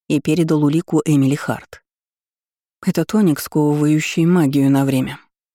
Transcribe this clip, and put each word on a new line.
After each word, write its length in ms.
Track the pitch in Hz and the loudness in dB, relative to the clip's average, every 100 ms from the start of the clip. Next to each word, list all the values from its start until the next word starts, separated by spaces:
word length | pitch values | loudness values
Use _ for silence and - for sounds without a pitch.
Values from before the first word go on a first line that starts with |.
| - | -6
и 120 | 147 | -4
передал 440 | - 156 160 151 | -2 0 0 2
улику 360 | 147 156 - 160 | 2 0 -2 -2
Эмили 320 | - 147 135 143 | 0 2 2 -2
Харт. 460 | - 117 - - _ _ _ _ _ _ _ _ _ - | -6 -8 -10 -20 _ _ _ _ _ _ _ _ _ -10
«Это 200 | - 170 | -4 -4
тоник, 340 | 160 214 190 143 | -2 0 2 0
сковывающий 880 | - 156 147 147 151 151 151 - | -2 -2 0 0 2 0 -2 0
магию 460 | 165 180 143 143 139 | 2 2 2 2 2
на 140 | 139 | 2
время», — 360 | 135 131 135 135 _ _ _ | 0 -2 -4 -10 _ _ _